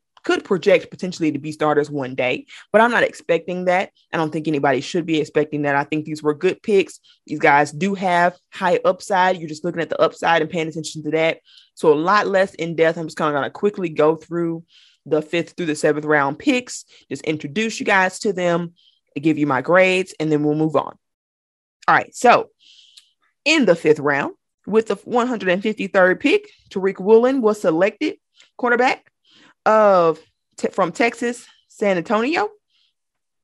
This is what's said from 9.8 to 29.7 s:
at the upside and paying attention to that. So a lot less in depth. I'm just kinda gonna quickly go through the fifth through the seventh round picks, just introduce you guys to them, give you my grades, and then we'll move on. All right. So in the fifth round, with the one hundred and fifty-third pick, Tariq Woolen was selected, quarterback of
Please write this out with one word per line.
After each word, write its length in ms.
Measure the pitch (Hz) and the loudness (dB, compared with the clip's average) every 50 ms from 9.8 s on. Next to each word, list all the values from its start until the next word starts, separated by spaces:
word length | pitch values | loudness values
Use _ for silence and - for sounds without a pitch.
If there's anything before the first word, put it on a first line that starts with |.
at 80 | 156 156 | -6 -4
the 120 | - - | -2 0
upside 400 | - 156 - - - 165 165 165 | 0 0 0 -2 0 2 2 2
and 100 | 156 156 | 0 -2
paying 160 | 165 170 160 160 | -4 -6 -6 -6
attention 340 | 151 165 151 - - 156 147 | -6 -8 -10 -10 -10 -10 -6
to 80 | 151 | -4
that. 280 | 151 160 160 160 156 - _ _ _ - _ _ _ | -2 0 0 0 -2 -4 _ _ _ -20 _ _ _
So 180 | - - 165 147 | 0 4 4 4
a 20 | |
lot 320 | 147 160 180 202 208 196 - | 4 4 2 2 2 2 2
less 260 | 196 190 190 196 - | 2 2 0 0 -2
in 200 | - 165 170 170 | -6 -8 -4 0
depth. 220 | 151 165 160 165 175 | 2 2 2 2 -2
I'm 100 | 165 151 | -6 -10
just 100 | - - | -6 -4
kinda 140 | 170 151 | -2 -2
gonna 180 | 147 143 131 113 | 0 -2 -4 -4
quickly 380 | - - - 202 202 202 185 170 | -4 -2 -2 -2 -2 -2 -6 -4
go 300 | 156 143 151 156 165 160 | 0 2 2 2 2 0
through 480 | - - 165 170 170 170 165 165 165 _ _ _ _ _ _ _ - | -4 -8 -6 -4 -4 -4 -6 -8 -12 _ _ _ _ _ _ _ -8
the 160 | 143 156 151 | -2 -2 -2
fifth 320 | 156 156 - 170 165 - - | -2 -2 -4 -4 -4 -6 -6
through 120 | - 175 156 | -8 -4 -4
the 80 | 151 | -4
seventh 300 | 151 - 156 147 147 151 | 0 0 0 0 0 0
round 320 | 151 151 147 139 139 147 - | 2 2 2 2 0 -2 -4
picks, 460 | - 294 254 247 247 - - - - _ _ - _ - | -2 0 0 0 -2 -6 -14 -16 -18 _ _ -20 _ -14
just 120 | 147 139 - | -12 -8 -6
introduce 560 | - 156 151 - 147 139 214 220 226 220 - | -6 -6 -6 -6 -8 -6 -4 -4 -4 -4 -4
you 60 | 262 | -2
guys 340 | 214 208 190 185 185 185 - | 0 2 2 2 0 -2 -4
to 140 | - 220 190 | -4 -4 -2
them, 400 | 185 180 175 170 170 175 170 - _ _ _ _ _ _ _ - 143 | -2 0 0 0 0 -2 -6 -10 _ _ _ _ _ _ _ -8 -4
give 180 | 139 160 156 147 | 0 0 0 0
you 100 | 151 147 | 0 0
my 140 | 135 127 | 0 0
grades, 520 | 131 147 170 185 185 185 185 185 185 - - - | 0 2 4 4 4 4 2 0 -2 -6 -6 -6
and 100 | 156 156 | -2 -2
then 140 | 151 147 147 | 0 0 0
we'll 120 | 151 147 | 0 0
move 200 | 156 156 160 147 | 0 0 0 0
on. 220 | - - - - _ _ _ _ _ _ _ _ _ _ _ _ _ _ _ _ _ - - | -2 -4 -4 -10 _ _ _ _ _ _ _ _ _ _ _ _ _ _ _ _ _ 0 2
All 80 | 165 | 2
right. 180 | 143 - - - | 2 0 -2 -4
So 360 | - - 247 214 143 - - _ _ _ _ - _ _ _ _ - - _ _ _ _ _ _ _ - | 0 4 4 4 4 2 -2 _ _ _ _ -20 _ _ _ _ -20 -20 _ _ _ _ _ _ _ -2
in 200 | 285 320 330 254 | 0 2 2 4
the 100 | 185 170 | 2 2
fifth 240 | 165 - 151 151 156 | 2 2 0 2 2
round, 340 | 135 147 143 139 156 330 392 _ _ _ _ _ - | 0 -2 -2 -2 -2 -4 -8 _ _ _ _ _ -8
with 220 | - 190 220 220 - | -4 -2 -2 0 -2
the 80 | 202 190 - | -4 -8 -8
one 220 | - 208 240 233 254 | -4 -2 -2 -2 -2
hundred 200 | 254 208 190 185 | -4 -4 -2 -2
and 160 | 175 190 196 | -2 -2 -2
fifty-third 560 | 220 214 - 196 196 - 196 185 185 185 185 | -4 -6 -6 -6 -2 2 4 4 4 4 2
pick, 300 | - 285 392 415 - - _ _ _ - | 0 0 0 0 -2 -4 _ _ _ -12
Tariq 300 | - 196 185 190 190 - | -8 -4 -4 -4 -4 -2
Woolen 420 | 185 196 226 226 240 254 269 277 | 2 4 6 6 6 4 2 2
was 200 | 226 208 214 214 | 0 0 0 0
selected, 560 | - 185 160 160 185 214 220 - 302 302 - - _ _ _ _ _ _ _ - | 0 0 2 2 2 0 0 -2 -6 -6 -6 -8 _ _ _ _ _ _ _ -4
quarterback 520 | - 240 240 240 247 262 285 - _ _ _ _ _ _ _ _ _ _ _ _ - | -2 0 0 2 2 0 0 -4 _ _ _ _ _ _ _ _ _ _ _ _ 0
of 540 | 202 | 2